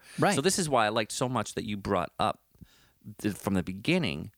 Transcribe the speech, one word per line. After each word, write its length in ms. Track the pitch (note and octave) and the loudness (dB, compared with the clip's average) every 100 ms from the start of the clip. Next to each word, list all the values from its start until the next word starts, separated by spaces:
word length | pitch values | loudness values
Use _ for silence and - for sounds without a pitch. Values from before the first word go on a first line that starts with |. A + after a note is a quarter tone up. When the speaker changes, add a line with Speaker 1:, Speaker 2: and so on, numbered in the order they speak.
| - - | -12 0
Speaker 1:
Right. 180 | E3 G3 | 2 4
Speaker 2:
So 40 | |
this 160 | F3+ F#3+ | 2 2
is 120 | D#3+ | 2
why 160 | C3 A2 | 4 4
I 40 | |
liked 220 | A2+ G#2+ | 2 0
so 160 | - B2+ | -2 -2
much 280 | B2+ G#2+ - | 0 -2 -4
that 100 | F#2+ | -6
you 100 | G#2 | -4
brought 380 | F#2+ F#2+ E2+ - | 0 0 0 0
up 220 | E2+ - _ - - _ _ _ - G#2 | -2 -2 _ -20 -20 _ _ _ -18 -6
th-, 140 | G#2 F#2+ | -4 -2
from 200 | - G2 | 0 0
the 80 | |
beginning, 680 | F2 F#2+ A2+ F3+ C3 D2 G2 | -2 -4 0 0 0 -4 -8